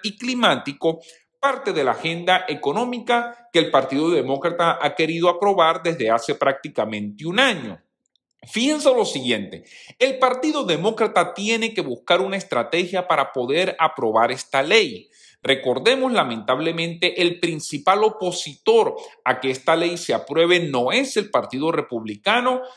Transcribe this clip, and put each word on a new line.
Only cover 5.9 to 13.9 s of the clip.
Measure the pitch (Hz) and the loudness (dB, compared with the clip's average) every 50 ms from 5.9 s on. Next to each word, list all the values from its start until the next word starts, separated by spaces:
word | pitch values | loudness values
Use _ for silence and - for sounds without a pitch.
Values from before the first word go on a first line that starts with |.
| 160 143 120 110 | -2 0 2 2
hace | 113 117 - - 143 | 2 2 0 -2 -2
prácticamente | - 139 139 135 - - 156 - - 107 110 110 104 104 104 104 - 151 | 0 0 0 0 -2 -6 -8 -4 -4 -4 -2 -4 -6 -6 -8 -10 -8 -8
un | 165 180 226 | -2 0 2
año. | 269 262 214 160 123 107 90 - _ _ _ _ _ _ _ _ _ _ _ _ - - | 2 2 2 -2 -6 -10 -14 -16 _ _ _ _ _ _ _ _ _ _ _ _ -20 -8
Fíjense | - 220 240 285 302 302 285 285 254 | -4 -2 0 0 0 2 4 4 4
lo | 233 202 | 4 2
siguiente, | - - 135 120 120 117 104 101 87 - 80 - - - - - - - _ | 0 -2 -4 -2 -2 -2 -2 -2 -8 -12 -16 -18 -20 -20 -20 -20 -20 -2 _
el | 247 269 262 254 | 0 0 2 2
Partido | 262 254 254 254 302 311 311 294 247 | 2 2 2 0 -2 -2 0 -2 0
Demócrata | 185 160 147 170 214 220 - 226 214 220 185 170 170 - | -2 -2 0 0 -2 0 2 0 2 2 2 0 0 -2
tiene | - 202 214 226 226 220 220 214 | -4 -2 -2 0 0 -2 -2 -4
que | 185 | -4
buscar | 160 135 120 - _ - 175 180 | -4 -4 -8 -10 _ 2 2 2
una | 190 196 196 196 | 2 0 -4 -6
estrategia | 185 - - 120 117 - - 170 185 175 190 180 180 - | -6 -2 -2 -2 -2 0 -2 -2 -2 -2 -2 -4 0 0
para | 160 147 135 - - | 0 0 0 0 -2
poder | 135 120 120 143 165 185 180 - - | -4 -2 0 0 0 0 0 0 0
aprobar | 160 156 | 0 0